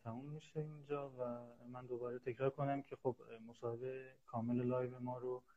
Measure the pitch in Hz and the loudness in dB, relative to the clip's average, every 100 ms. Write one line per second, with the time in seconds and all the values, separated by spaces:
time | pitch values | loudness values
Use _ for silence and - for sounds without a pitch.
0 | 117 117 143 151 - 156 151 151 139 143 | -4 -4 -4 -8 -6 -4 -4 -4 -2 -2
1 | 139 127 123 120 120 120 120 127 127 123 | -2 -2 -2 -2 -8 -14 -10 -8 -4 -2
2 | 123 123 - 113 135 143 139 139 139 131 | -2 -2 -2 4 4 4 2 2 0 -2
3 | 135 120 117 113 113 117 120 117 131 131 | 0 0 -4 -12 -12 -2 -2 0 -2 -4
4 | 131 131 - 120 113 123 123 127 127 127 | -8 -16 -4 0 4 6 6 6 4 -2
5 | 123 127 127 127 - | -4 -2 0 -2 -4